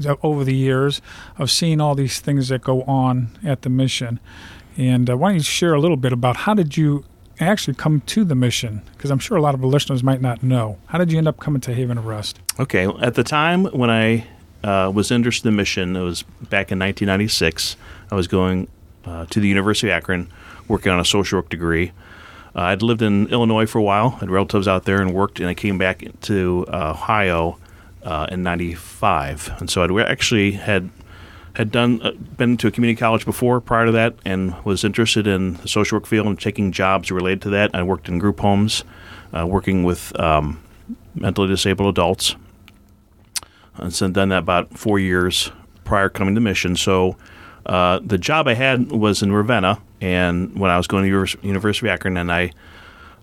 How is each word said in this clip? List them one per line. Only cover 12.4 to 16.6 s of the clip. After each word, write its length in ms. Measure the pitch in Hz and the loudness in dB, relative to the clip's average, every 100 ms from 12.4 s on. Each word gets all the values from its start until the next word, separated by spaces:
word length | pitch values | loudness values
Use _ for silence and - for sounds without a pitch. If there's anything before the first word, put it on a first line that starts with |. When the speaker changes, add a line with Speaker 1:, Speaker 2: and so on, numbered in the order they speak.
| - - | -12 -6
Speaker 2:
Okay. 280 | 131 95 92 - | -2 0 0 0
At 140 | 120 | 0
the 100 | 123 | 0
time 420 | 117 151 160 180 190 | 0 0 2 2 0
when 240 | - 120 | 0 2
I, 360 | 113 110 117 113 - - - | 4 2 2 -2 -16 -20 -8
uh, 280 | 104 98 95 | 0 2 2
was 160 | 98 98 | 0 2
interested 380 | 120 120 113 120 | 2 0 0 0
in 60 | |
the 40 | 104 | 2
mission, 380 | 95 - 90 92 | 0 -2 -4 -2
it 60 | |
was 220 | 87 85 - - - | -4 -6 -10 -18 -4
back 220 | 101 | -4